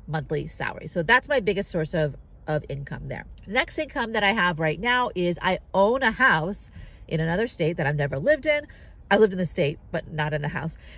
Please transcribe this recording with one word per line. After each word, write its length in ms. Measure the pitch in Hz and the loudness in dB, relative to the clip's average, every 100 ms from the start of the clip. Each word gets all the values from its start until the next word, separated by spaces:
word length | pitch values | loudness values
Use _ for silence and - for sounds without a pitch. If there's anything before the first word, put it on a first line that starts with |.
| - | -8
monthly 400 | 156 131 151 160 | -6 -4 -4 -4
salary. 400 | - 117 - 156 | -6 -8 -8 -8
So 160 | 175 | -4
that's 260 | 156 247 - | 4 4 4
my 120 | 277 | 0
biggest 300 | 190 190 196 | 2 -2 -2
source 220 | 175 156 | -4 -2
of, 240 | 175 151 131 - - - | 0 -2 -2 -14 -14 -4
of 180 | 151 - | -4 -2
income 380 | 139 139 - 139 | -8 -8 -10 -8
there. 180 | 127 - - | -10 -12 -16
The 80 | - | -4
next 240 | 220 330 - | -2 -2 -4
income 340 | 302 285 226 | -6 -4 -2
that 120 | 226 | 2
I 80 | 202 | 2
have 280 | 220 180 160 | 2 2 2
right 200 | 160 156 | 0 0
now 300 | 233 247 247 | 0 0 0
is 240 | 180 175 170 | 0 0 0
I 160 | 185 185 - | 0 -2 0
own 280 | 185 202 254 | 2 4 4
a 80 | 254 | 0
house 600 | 196 254 165 160 202 - - - - - | 4 4 4 2 -6 -12 -16 -16 -18 -4
in 140 | 160 | -2
another 280 | 160 175 233 | 0 0 -2
state 280 | - 156 170 | 0 0 0
that 100 | 143 | 0
I've 100 | 147 | 0
never 220 | 143 135 | 0 0
lived 280 | 202 302 302 | 2 2 2
in. 200 | 294 294 - - - - | 0 -2 -14 -20 -20 2
I 80 | 202 | 6
lived 140 | 214 | 6
in 60 | 185 | 4
the 60 | |
state, 340 | 180 - 147 - - | -2 0 0 -2 -6
but 200 | - 170 | -6 -6
not 220 | 156 151 | -4 -2
in 80 | 151 | -2
the 80 | 151 | -4
house, 280 | 170 160 - - | -4 -6 -10 -16